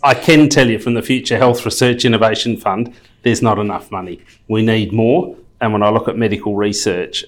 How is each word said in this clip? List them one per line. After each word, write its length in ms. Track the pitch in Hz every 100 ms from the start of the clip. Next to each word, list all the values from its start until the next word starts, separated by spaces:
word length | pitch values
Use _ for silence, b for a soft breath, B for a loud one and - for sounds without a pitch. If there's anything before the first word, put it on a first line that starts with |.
I 100 | 139
can 360 | 127 - 156 147
tell 200 | 147 123
you 80 | 110
from 180 | 123 117
the 60 |
Future 360 | - 127 - 113
Health 260 | 127 120
Research 400 | 110 - 123 120
Innovation 540 | 127 110 110 107 117 107
Fund, 360 | 104 95 120 B B B
there's 200 | 120 113
not 180 | 117 104
enough 320 | 104 - -
money. 280 | 95 92 87 b b -
We 120 | 110
need 300 | 113 110 104
more. 460 | 113 113 165 - - - -
And 100 | 113
when 120 | 107
I 60 | 104
look 200 | 110 -
at 80 | 110
medical 400 | 110 101 104 101
research, 680 | 104 104 107 87 - -